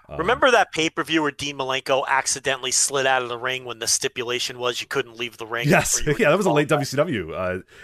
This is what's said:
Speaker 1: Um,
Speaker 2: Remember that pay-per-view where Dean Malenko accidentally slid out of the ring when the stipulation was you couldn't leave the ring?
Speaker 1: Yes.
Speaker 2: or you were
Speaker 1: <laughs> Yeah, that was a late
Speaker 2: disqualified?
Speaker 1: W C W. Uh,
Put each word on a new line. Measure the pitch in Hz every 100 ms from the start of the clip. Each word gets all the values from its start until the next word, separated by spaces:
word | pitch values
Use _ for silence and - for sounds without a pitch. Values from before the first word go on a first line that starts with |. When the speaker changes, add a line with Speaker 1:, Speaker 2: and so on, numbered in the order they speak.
| -
Speaker 1:
Um, | 147
Speaker 2:
Remember | 190 269 285
that | 233 180
pay-per-view | - 160 - 147 160
where | 147
Dean | 135 143 139
Malenko | 131 131 - 135 -
accidentally | 135 - 139 135 135 127
slid | - - 139
out | 131 131
of | 120
the | 120
ring | 127 127 123
when | 113
the | 113
stipulation | - 131 127 120 123 - 123
was | 123 120
you | -
couldn't | 131 120 113
leave | 120 -
the |
ring? | 110 117 131
Speaker 1:
Yes. | 170 - -
Speaker 2:
or |
you | 151
were | 143
Speaker 1:
<laughs> |
Yeah, | 147
that | 180
was | 190
a |
late | 147 151
Speaker 2:
disqualified? | 151 135 135
Speaker 1:
W | 175
C | 113 80
W. |
Uh, | 80 92 92 - -